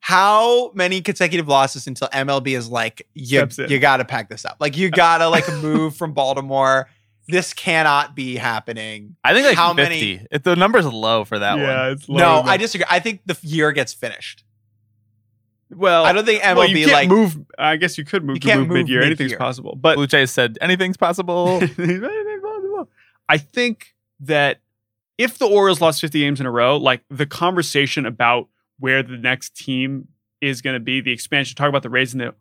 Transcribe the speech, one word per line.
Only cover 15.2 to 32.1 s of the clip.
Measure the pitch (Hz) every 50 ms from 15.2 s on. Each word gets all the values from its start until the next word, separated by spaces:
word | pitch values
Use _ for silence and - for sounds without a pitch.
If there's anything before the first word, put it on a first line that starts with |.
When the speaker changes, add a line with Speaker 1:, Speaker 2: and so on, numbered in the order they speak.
| _ _ _ _ _ _ _ _ _ _
Speaker 2:
Well, | - 170 185 190 175 165 165
Speaker 1:
I | 160
don't | 180 202 214
think | 233 220 214 190
Speaker 2:
well, | 202
Speaker 1:
M | 180 -
L | 180 175
B, | 190 156
Speaker 2:
you | 151
can't | 285 285
Speaker 1:
like, | 147 143 185
Speaker 2:
move. | 185 214 220 190 160 151 143 _ - -
I | 127 151 156 156
guess | 170 175 - -
you | 151
could | 147 - 196 160
move, | 139 135 160
Speaker 1:
you |
Speaker 2:
to | - -
Speaker 1:
can't | 214 165
Speaker 2:
move | 135 165
Speaker 1:
move | 175 -
Speaker 2:
mid-year. | 123 - 131 127
Anything's | 127 143 160 151 139 131
Speaker 1:
mid-year. | 120 -
Speaker 2:
possible. | 131 123 131 123 - - -
But | 131 127 160 160
Speaker 3:
Blue | 143 143 131
Jays | - 147 135 127
said, | - - 123 120 113 -
"Anything's | - 170 185 180 190 185 185 -
possible." | - 170 175 190 185 175 175 175 175 180 185 180
Speaker 2:
<laughs> |
Anything's | 170 165 - - 175 160 175 185 208 285 415 440 427 415 427 403
possible. | 381 415 440 427 381 392 403 403 330 - _ _ _ _ _ _ _ _
I | 151 156
think | 147 _ _ - 247 247 220 _ - _ _ _ _ _ _ _
that | 139 135 156 147 143 139 - _ _ _ _ _ _ _ _ _ _ _ _ -
if | 226 262 - -
the | - 214
Orioles | 202 202 196 196 185 151
lost | 170 165 151 -
fifty | - 160 143 151
games | 147 143 143 131
in | 139
a | 127
row, | 120 120 117 123 139
like, | 147 127 131 127 117 _ _
the | 143 120 147
conversation | 143 - - 175 175 185 175 165 - - 147 143 131 - - 139
about | 131 123 - 123 117 120 123 - _ _ _ _ _ _ _
where | 131 131 131 135 135
the | 110 127 120
next | 117 127 127 127 - - _
team | - - - 131 127 131 135 139 135 135 _ _ _ _ _ _ _
is | - 139 135 120
gonna | 120 139 131 123
be, | 117 120 127 135
the | 123 131 123
expansion, | 113 - - - 143 139 127 -
talk | - 143 147
about | 139 139 131
the | 123
Rays | 117 127 131 120